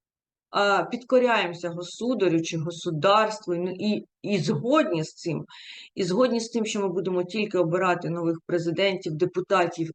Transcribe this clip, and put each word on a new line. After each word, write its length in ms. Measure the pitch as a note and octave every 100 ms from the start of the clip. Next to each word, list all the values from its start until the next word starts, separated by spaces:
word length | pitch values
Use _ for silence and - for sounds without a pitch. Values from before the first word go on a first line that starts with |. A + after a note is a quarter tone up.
| _ _ _ _ _
а, 340 | G3 G3+ G3
підкоряємося 840 | E3 A#3+ - B3+ B3 A3 F3 E3 F3
государю 720 | E3+ F3 - A#3 A#3+ F#3 E3
чи 160 | E3 E3
государству, 960 | D#3+ E3+ F3+ D#3 F#3+ G#3+ G#3+ - - F3
і, 200 | F3+ F#3+
і, 260 | G#3 G#3 - _
і 160 | F#3 G3+
згодні 680 | D3+ D3 A#3 D#4 A3 E3
з 100 | D#3
цим, 320 | - F3 D3+ - - - - - -
і 80 |
згодні 360 | F3 F#3 B3+ A#3
з 100 | A3
тим, 160 | A#3 G#3+
що 140 | G#3
ми 100 | G3
будемо 340 | F3 F#3+ F3+
тільки 340 | F3 A3 G#3 F#3
обирати 520 | E3 F3+ F#3 F3 D#3
нових 280 | E3+ E3+ E3 -
президентів, 680 | F3 E3 D#3+ G3 F#3 F3+
депутатів 800 | D3+ F3+ F#3 F#3 F#3+ E3+ - D#3+